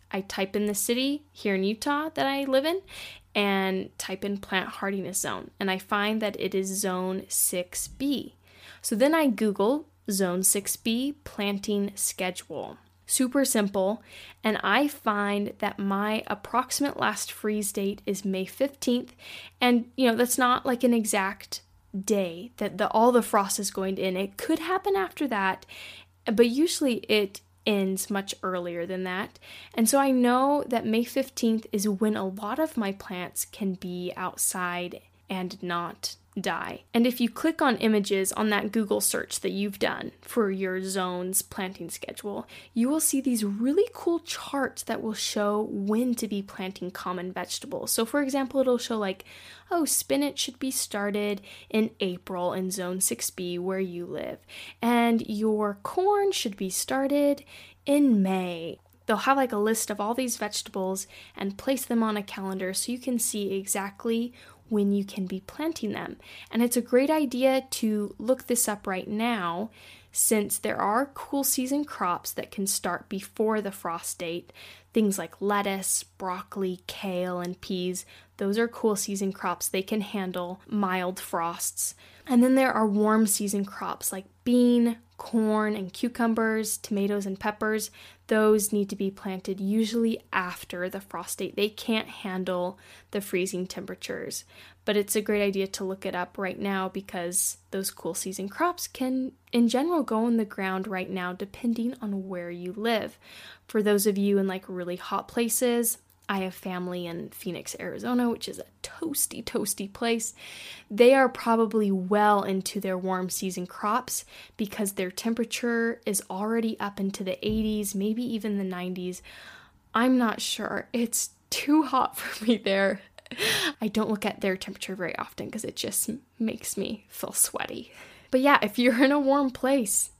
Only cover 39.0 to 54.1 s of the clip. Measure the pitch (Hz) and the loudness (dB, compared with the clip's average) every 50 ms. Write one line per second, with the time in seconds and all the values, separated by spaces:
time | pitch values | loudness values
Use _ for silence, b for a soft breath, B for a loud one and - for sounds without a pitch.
39 | 202 - - - - - - - - 190 185 196 202 208 196 - 220 - - - | 2 2 0 -2 -4 -4 -6 -4 -4 -2 -2 -2 -2 -4 -2 0 0 0 0 -2
40 | - - - - - - - 247 214 196 190 190 190 185 185 185 190 190 190 196 | -6 -10 -12 -14 -16 -4 0 0 2 2 0 -2 -2 -2 -2 -4 -4 -4 -2 -2
41 | 185 180 180 180 180 185 190 - - - - - 190 185 196 - 170 165 - - | -2 -2 -2 -4 -4 -2 -2 -2 -2 -4 -6 -6 -6 -6 -6 -8 -10 -10 -10 -10
42 | - - - - - 208 202 220 226 B B B B B B 233 233 262 302 320 | -12 -12 -12 -10 -10 -8 -8 -8 -10 B B B B B B 2 2 2 2 2
43 | 311 - - 269 262 269 247 220 214 202 202 208 233 262 294 381 440 480 - - | 2 2 2 2 2 0 0 0 0 -2 -2 0 0 2 2 2 2 2 -2 -4
44 | - 349 339 330 - - - - - - - 277 262 - - - - - 226 - | -2 -2 -2 -2 -2 -6 -8 -10 -8 -6 -4 -2 -2 -2 -4 -6 -8 -6 -6 -4
45 | - 220 214 - - - - 220 208 208 208 208 220 - - 202 196 202 214 226 | -4 -4 -4 -4 -4 -4 -2 0 0 2 2 0 0 -2 -4 -4 -2 0 2 2
46 | 254 254 240 - 226 202 208 202 196 196 - - 190 185 196 - 180 180 185 - | 2 2 0 0 -2 -2 -4 -4 -4 -6 -8 -8 -6 -6 -6 -6 -8 -10 -10 -8
47 | - 185 185 180 180 185 185 185 180 - - - - 269 - - - 226 - - | -6 -6 -6 -4 -6 -6 -6 -6 -6 -6 -8 -8 -8 -8 -8 -6 -4 -2 0 0
48 | 226 226 - 285 285 269 262 277 269 247 269 269 262 254 247 240 - - 240 214 | 0 0 0 0 0 2 0 0 -2 0 2 2 4 4 2 2 0 -2 -4 -2
49 | 208 190 190 - B B B B B B B B B - 370 349 302 262 - - | -2 -2 -4 -6 B B B B B B B B B -2 0 0 2 2 0 -2
50 | - - 269 277 285 285 277 - - - 247 - 277 262 269 - - - - 208 | 0 0 0 2 2 0 0 -2 -4 -6 -6 -6 -6 -4 -2 -4 -4 -4 -4 -4
51 | 202 208 202 208 208 208 208 202 B B B B B B - 220 214 220 - - | -2 -2 0 0 -2 -2 -2 -4 B B B B B B 0 2 2 0 0 -2
52 | 202 185 180 175 - - 190 180 175 180 - 185 190 185 185 196 180 180 185 190 | -4 -4 -4 -6 -8 -8 -4 -2 -2 0 0 -2 -2 -4 -4 -4 -4 -4 -2 -2
53 | 190 - 233 - - - - - 180 175 175 175 180 185 190 190 190 180 175 175 | -2 -2 -2 -2 -4 -6 -6 -6 -6 -6 -4 -4 -4 -2 -2 -2 -2 -4 -4 -8
54 | 175 175 | -8 -8